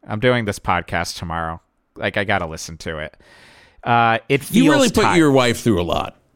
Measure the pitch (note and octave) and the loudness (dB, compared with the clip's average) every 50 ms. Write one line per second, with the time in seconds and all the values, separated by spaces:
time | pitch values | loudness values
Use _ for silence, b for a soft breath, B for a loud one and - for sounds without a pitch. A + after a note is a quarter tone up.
0 | _ - G#2+ G#2+ A2 B2+ B2 A#2+ A2+ G2+ G2 - _ - F#2+ F2 E2+ - - E2+ | _ -10 -8 0 0 2 2 2 0 -4 -6 -6 _ -2 -2 -2 -2 -4 -4 -4
1 | E2+ - - - - E2+ E2 E2 E2 D#2+ D#2+ E2 _ _ _ _ _ _ _ - | -4 -4 -8 -10 -8 -6 -6 -4 -4 -6 -8 -10 _ _ _ _ _ _ _ -6
2 | - G#2 F#2+ G#2+ G2+ F#2+ G#2 G2 F2 D#2+ D#2+ E2 - - E2 D#2+ - F2+ E2 D2+ | -6 -4 -4 -4 -2 0 -2 -2 -2 -4 -8 -12 -12 -14 -14 -12 -10 -10 -8 -8
3 | D#2 D2+ _ _ b b b b b b b b b b b b - B2 A#2+ A#2 | -10 -12 _ _ b b b b b b b b b b b b -4 0 2 2
4 | A#2 A#2 A2+ A#2 - _ C3+ C#3 - - - G#3+ C4+ C#4+ D4 D4 C4+ A#3 - - | 4 2 2 0 -2 _ -2 -2 -2 0 2 4 4 6 6 4 2 2 2 2
5 | G#3+ G#3+ G3 F3 D#3+ D3 C3+ C3+ B2 A#2+ A#2 - - A#2+ A2 E2+ F2 E2+ D#2+ D#2 | 2 2 4 4 4 4 4 4 4 2 0 0 0 0 0 0 0 -2 -2 -4
6 | - - - _ _ _ _ | -4 -6 -10 _ _ _ _